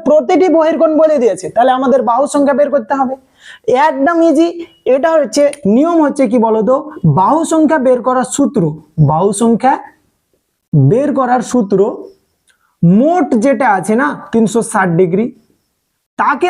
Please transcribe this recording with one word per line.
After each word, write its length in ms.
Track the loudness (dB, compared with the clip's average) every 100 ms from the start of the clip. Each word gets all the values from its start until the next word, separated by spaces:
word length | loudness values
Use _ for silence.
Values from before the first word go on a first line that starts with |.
| 0
প্রতিটি 400 | 0 2 2 2 2
বহির্কোণ 340 | 0 0 0 2
বলে 140 | 2 2
দিয়েছে, 220 | 0 -2 -4 0
তাহলে 160 | 0 0
আমাদের 220 | 0 0 0
বাহু 140 | -2 -2
সংখ্যা 220 | 0 0 0
বের 100 | 0
করতে 200 | -2 -4 -4
হবে, 140 | -4 -8 _ _ -20 -10 -2 0 0
একদম 300 | 0 0 2 2
ইজি। 180 | 2 0 -4 -14 _ -2 0
এটা 140 | 0 0
হচ্ছে 260 | 0 0 -2 0 0 0
নিয়ম, 220 | 2 2 0
হচ্ছে 180 | 0 0
কি 60 | 0 0
বলতো, 280 | 0 0 -2 -4 -2 0 2
বাহু 200 | 2 0 0
সংখ্যা 280 | 0 2 2 0
বের 120 | 0 0
করার 200 | -2 -2 -2
সূত্র, 260 | -2 0 -4 -6 -8 0 2
বাহু 180 | 2 0 0
সংখ্যা 320 | 0 2 0 -2 -6 _ _ _ _ _ _ _ _
বের 360 | 2 2 2 0 -2
করার 220 | -2 -2 0
সূত্র, 280 | -2 0 0 0 -4 -14 -20 _ _ _ _ _ _
মোট 440 | 2 4 2 0 0 0 0
যেটা 220 | 0 0 0
আছে 160 | 0 -2
না 60 | -2 -6 -4
তিনশো 260 | -2 0 -2 -2
ষাট 180 | -2 0 0
ডিগ্রি, 260 | 0 -2 -4 -8 _ _ _ _ _ _ _ -4
তাকে 280 | -4 -2